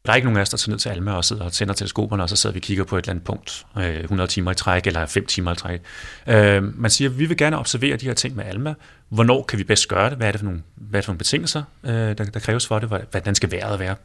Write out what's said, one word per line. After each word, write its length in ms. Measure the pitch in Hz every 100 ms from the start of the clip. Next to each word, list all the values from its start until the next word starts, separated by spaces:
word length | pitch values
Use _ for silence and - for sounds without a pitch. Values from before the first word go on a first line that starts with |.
| -
Der 60 |
er 40 | 120
ikke 100 | 123
nogen 120 | 107
af 40 |
os, 80 | 98
der 80 | 110
tager 140 | -
ned 80 | 95
til 100 | 117
alma 220 | 90 98
og 140 | 92 -
sidder 180 | 104
og 100 | 90
tænder 200 | - 98
teleskoperne, 500 | 98 98 - 107 101
og 60 | 87
så 60 | 104
sidder 180 | 107
vi 60 | 92
og 20 |
kigger 220 | - 98
på 140 | 95 95
et 60 |
eller 80 | 90
andet 140 | 90 -
punkt, 400 | - - - - 101
øh, 320 | 90 80 82
hundrede 220 | 98 92
timer 200 | - 90
i 40 | 90
træk, 320 | - 90 92
eller 180 | 82 80
fem 200 | 101 -
timer 260 | - 87
i 40 | 85
træk. 260 | 90 87 - - - - -
Øh, 520 | 110 104 98 101 113
man 120 | 110
siger, 180 | - 139
vi 160 | 127 160
vil 120 | 170
gerne 200 | 151 156
observere 400 | - 123 139 131
de 80 | 131
her 80 |
ting 220 | 117 127 123
med 100 | 101
alma. 280 | 98 147 151 - - -
Hvornår 340 | 110 117 131
kan 160 | - 104
vi 40 |
bedst 240 | 95 104 -
gøre 220 | 92 110
det? 80 | 135
Hvad 100 | 110
er 40 |
det 80 | 101
for 60 | 101
nogle, 160 | 87 - -
hvad 220 | 107 104
er 40 |
det 40 | 95
for 60 |
nogle 60 | 85
betingelser, 460 | - 151 165 156 147 -
øh, 80 | 127
der, 220 | 113 110
der 260 | 104 101 107
kræves 280 | - 117 -
for 120 | 107
det? 100 | 107
Hvordan 460 | 98 - 95 101 101
skal 160 | -
vejret 280 | 90 104 101
være? 160 | 95 95